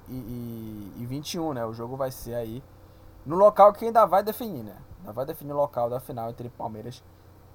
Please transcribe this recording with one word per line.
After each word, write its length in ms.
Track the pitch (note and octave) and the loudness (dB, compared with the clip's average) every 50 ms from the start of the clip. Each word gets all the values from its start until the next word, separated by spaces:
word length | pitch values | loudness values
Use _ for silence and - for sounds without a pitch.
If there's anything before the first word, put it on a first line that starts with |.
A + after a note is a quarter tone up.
| - - | -14 -12
e 960 | B2+ B2+ A#2 G#2+ B2 A#2+ A#2+ A#2 A#2 A2+ A2 A2 G#2+ G#2+ G#2 F#2+ C#2+ G2+ A#2+ A#2+ | -12 -10 -10 -10 -10 -10 -8 -10 -10 -10 -12 -12 -12 -12 -12 -14 -12 -10 -8 -8
vinte 280 | C3 D3 D3+ - - | -8 -8 -8 -6 -6
e 40 | F3 | -4
um, 140 | D#3+ D#3 C#3 | -4 -4 -2
né, 120 | A#2+ A#2 | -4 -4
o 60 | A2 | -6
jogo 240 | A2+ A#2 A#2 A#2+ C3 | -6 -8 -8 -8 -4
vai 160 | C3+ C3+ C3 | -4 -4 -4
ser 220 | B2+ - - A#2+ A#2 | -4 -8 -10 -8 -6
aí 280 | A#2+ A#2 A2 A2+ C3 - - - - - - - - - - - - - | -6 -6 -6 -8 -10 -12 -16 -20 -20 -20 -20 -20 -20 -20 -20 -20 -16 -8
no 120 | C3 D#3+ F#3 | -4 4 8
local 340 | G3+ G#3 - - G3 G#3 | 8 8 10 10 10 10
que 140 | G3+ - A3+ | 10 6 -4
ainda 200 | A3+ A3+ A#3 G#3+ | 2 6 6 6
vai 180 | E3+ F3 G3+ G#3 | 6 6 2 2
definir, 400 | G#3+ G#3+ - B3+ A3 E3 B2 G#2+ | 2 -6 -6 -8 -8 -8 -8 -10
né, 120 | G2+ F#2+ - - - - - | -10 -14 -16 -18 -20 -18 -16
ainda 140 | F2+ A2 G#2+ | -14 -10 -6
vai 120 | B2 C3+ | -6 -6
definir 280 | D#3 E3 - C#3+ C#3+ C#3+ | -6 -6 -10 -8 -6 0
o 20 | |
local 340 | C#3+ C#3+ C#3+ - B2 A#2+ A#2+ | 0 0 0 2 -2 -2 0
da 120 | B2 B2 | -2 -4
final 280 | - - C3+ A#2 A2+ A#2 | -6 -8 -8 -8 -6 -8
entre 200 | A#2 - A#2+ A#2+ | -8 -8 -12 -12
Palmeiras 520 | - - A#2 A2+ A2 G#2+ A2 A#2+ B2+ - - - - - - - - - - - | -10 -8 -10 -8 -8 -8 -10 -12 -12 -14 -18 -20 -20 -20 -20 -20 -20 -20 -20 -16